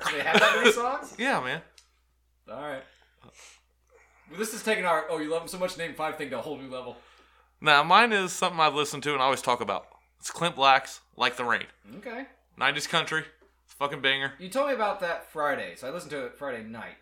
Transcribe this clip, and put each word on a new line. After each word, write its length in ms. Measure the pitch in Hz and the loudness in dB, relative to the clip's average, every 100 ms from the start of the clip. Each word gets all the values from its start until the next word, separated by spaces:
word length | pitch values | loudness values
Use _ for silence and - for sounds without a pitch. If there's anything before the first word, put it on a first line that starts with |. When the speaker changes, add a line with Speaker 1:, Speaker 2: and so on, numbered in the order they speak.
| - | -2
Speaker 1:
Do 80 | |
they 80 | 147 | -2
have 140 | 139 165 | 2 6
that 160 | 214 214 | 6 6
many 140 | 240 | 4
songs? 420 | 233 240 285 294 - | 4 0 -4 -8 -4
Speaker 2:
<laughs> 20 | |
Yeah, 220 | 254 214 | 0 0
man. 220 | 127 151 - - _ _ _ _ _ _ - | -2 -6 -8 -20 _ _ _ _ _ _ -16
Speaker 1:
All 80 | 117 | -12
right. 220 | 147 131 - _ _ _ 123 - - - _ _ _ _ _ _ _ | -10 -10 -12 _ _ _ -20 -20 -20 -20 _ _ _ _ _ _ _
Well, 100 | 165 | -8
this 140 | 214 | -6
is 100 | 226 | -4
taking 220 | 220 202 | -2 0
our 220 | 180 160 156 | 2 0 0
"oh, 120 | 165 | -4
you 100 | 151 | -2
love 100 | 165 | -2
him 80 | 165 | -4
so 80 | 180 | -6
much, 200 | 180 - | -6 -4
name 160 | 165 | -8
five" 240 | 131 156 151 | -4 -6 -4
thing 100 | 143 | -6
to 100 | 123 | -6
a 40 | |
whole 160 | 117 135 | -6 -10
new 100 | 131 | -10
level. 280 | 127 123 117 - _ _ _ _ _ | -10 -10 -14 -20 _ _ _ _ _
Speaker 2:
Now, 200 | 151 143 | 6 6
mine 300 | 156 190 233 | 8 8 8
is 200 | 208 185 | 4 0
something 280 | - 185 170 | 0 -2 4
I've 140 | 156 | 2
listened 300 | 147 151 143 | 2 -2 -2
to 100 | 143 | -2
and 80 | 143 | 2
I 20 | |
always 160 | 131 127 | 2 2
talk 220 | - 120 | 2 0
about. 240 | 107 95 - - _ _ | 0 -4 -6 -20 _ _
It's 100 | - | -14
Clint 240 | - 170 | -4 -4
Black's 460 | 170 135 131 - - _ - | 4 6 6 2 -14 _ 0
Like 200 | 123 123 | 0 0
the 80 | |
Rain. 200 | 123 110 - - 101 139 | 0 0 -2 -16 -20 -16
Speaker 1:
Okay. 300 | 240 233 269 _ _ - | -12 -12 -12 _ _ -2
Speaker 2:
Nineties 280 | 127 143 - | 0 0 -2
country. 340 | 165 151 156 147 _ _ _ | -2 0 -4 -6 _ _ _
It's 80 | _ | _
a 40 | - | -4
fucking 260 | 143 147 | -4 0
banger. 300 | 135 135 139 - | 0 0 -2 -6
Speaker 1:
You 120 | 185 | -8
told 180 | 247 285 | -2 -2
me 60 | |
about 260 | 247 208 180 | 0 -2 -2
that 300 | 175 165 - | -4 -6 -8
Friday, 440 | 160 147 131 95 85 | -4 -2 -2 -6 -10
so 120 | 127 | -10
I 40 | |
listened 180 | 170 147 | -10 -8
to 160 | 147 123 | -8 -8
it 80 | |
Friday 280 | - 143 120 | -8 -10 -10
night. 340 | 110 113 95 - | -12 -14 -14 -16